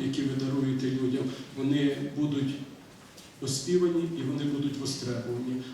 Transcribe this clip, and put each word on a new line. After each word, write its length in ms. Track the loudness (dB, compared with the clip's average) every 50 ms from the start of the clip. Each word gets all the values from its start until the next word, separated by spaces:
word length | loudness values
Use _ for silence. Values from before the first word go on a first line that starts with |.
| 0
які 140 | 0 0 0
ви 240 | 0 0 0 0 0
даруєте 420 | 0 2 2 2 2 2 2 2 2
людям, 340 | 2 2 2 2 2 0 0 -2 -4 -6 -12 -10 -6
вони 400 | -2 2 2 4 4 4 4 2 0 -4 -4 0
будуть 380 | 0 0 2 2 2 0 0 -2 -4 -8 -12 -14 -16 -18 -20 -20 -20 -20 -20 -20 -20 -20 -20 -12 -8
оспівані 600 | -4 -4 -2 -2 0 2 4 4 6 6 4 2 2 0 -2 -2
і 20 |
вони 220 | -2 -2 0 0 0
будуть 340 | 0 0 0 0 -2 -2
востребувані. 760 | -2 -4 -4 -4 -4 -4 -4 -2 -2 -2 -2 -4 -2 -2 -2 -2 -4 -4 -8